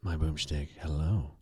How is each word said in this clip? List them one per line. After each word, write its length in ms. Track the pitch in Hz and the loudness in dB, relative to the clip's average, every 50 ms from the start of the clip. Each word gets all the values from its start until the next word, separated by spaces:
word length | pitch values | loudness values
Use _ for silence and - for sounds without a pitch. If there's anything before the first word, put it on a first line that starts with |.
My 140 | - 101 82 | -2 -2 0
boomstick, 520 | 78 78 80 78 73 - - 76 76 71 73 - - | 2 2 2 2 0 -2 -2 -2 -2 -2 -4 -8 -8
hello. 540 | - 80 76 73 78 80 98 107 76 69 - - | -4 -2 0 2 2 4 2 2 0 -2 -6 -14